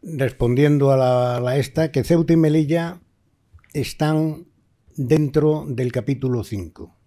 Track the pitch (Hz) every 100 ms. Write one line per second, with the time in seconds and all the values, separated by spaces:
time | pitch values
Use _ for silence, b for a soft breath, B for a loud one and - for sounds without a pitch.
0 | 233 160 127 - 120 123 147 147 139 135
1 | 127 127 123 123 123 135 131 - 160 143
2 | - 170 165 165 156 151 151 165 170 180
3 | _ _ _ _ _ - _ 151 123 -
4 | 151 156 160 151 - _ _ _ _ -
5 | 127 156 151 151 151 151 143 123 123 127
6 | 117 135 131 123 104 101 85 - - _